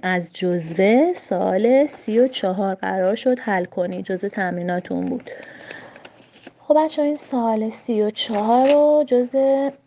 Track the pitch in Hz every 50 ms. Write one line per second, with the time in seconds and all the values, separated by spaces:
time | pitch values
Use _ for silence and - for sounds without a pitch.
0 | - 185 185 180 170 - - - 185 180 175 175 160 160 165 175 190 202 226 254
1 | 311 359 359 - - - 196 175 190 185 185 190 214 233 254 269 294 285 - -
2 | - - 214 226 254 269 254 - - 190 185 180 196 196 190 190 - 190 190 190
3 | 185 190 214 - - 262 254 247 - 220 202 185 180 180 - 196 180 180 185 185
4 | 190 - 190 180 - 202 - 214 190 180 175 175 175 180 175 180 180 - - -
5 | - 180 214 247 - - - - - - - - - - - - - - - -
6 | - - - - - _ _ - - - - _ - - 302 302 311 311 - -
7 | 294 294 302 294 - - 277 247 233 226 220 220 214 220 220 - - - 233 214
8 | 208 214 214 - - - 226 202 214 220 233 247 262 269 285 294 294 302 302 302
9 | 294 254 247 247 247 247 - 269 269 269 269 269 277 277 269 - _